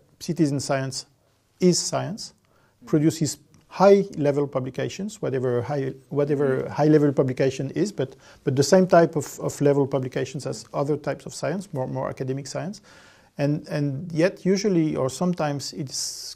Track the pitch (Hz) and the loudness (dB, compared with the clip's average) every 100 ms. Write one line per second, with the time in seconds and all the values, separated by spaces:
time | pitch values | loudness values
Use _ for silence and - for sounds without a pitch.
0 | _ _ - 165 147 139 - 135 135 - | _ _ -6 0 0 0 -2 -4 -4 -10
1 | - _ _ _ _ - 180 170 - 135 | -14 _ _ _ _ 2 4 4 0 -4
2 | 135 214 - _ _ _ _ _ 240 156 | -6 -8 -14 _ _ _ _ _ -2 2
3 | 156 - 147 - _ _ _ - 196 202 | 2 2 -2 -4 _ _ _ 4 8 8
4 | 196 - 143 139 143 135 127 135 127 - | 4 -2 0 0 -2 -4 -6 -6 -6 -8
5 | 208 - 135 131 127 120 107 143 135 135 | -10 -8 -4 -2 0 -2 -2 -4 -6 -10
6 | _ 143 143 139 143 131 - - 151 156 | _ -2 0 2 0 0 -2 2 6 6
7 | 147 135 135 127 135 - 135 147 202 - | 6 4 2 2 0 0 -4 -2 -2 -2
8 | 127 - - - 143 131 - 190 185 170 | -6 -8 -20 -6 0 2 4 4 6 6
9 | 165 175 - - 147 - 143 143 139 139 | 6 2 -6 -6 -6 2 4 4 2 -2
10 | 127 143 131 139 135 - - 151 143 147 | -4 -4 -6 -6 -8 -10 -8 -4 -2 -2
11 | 147 135 127 - 135 196 185 135 131 131 | -4 -8 -10 -8 -6 -6 -6 -8 -6 -6
12 | - - 135 135 135 139 156 214 - - | -6 -6 -6 -6 -8 -10 -10 -12 -18 -20
13 | - _ _ - 143 156 - 151 143 135 | -20 _ _ -4 -2 -2 -4 -4 -4 -6
14 | 175 156 185 196 180 190 214 170 156 151 | -6 0 0 0 0 0 2 2 0 -2
15 | 131 - 180 175 147 139 - - 131 - | -4 -2 -2 0 -2 -4 -8 -8 -8 -8
16 | - - - | -8 -10 -14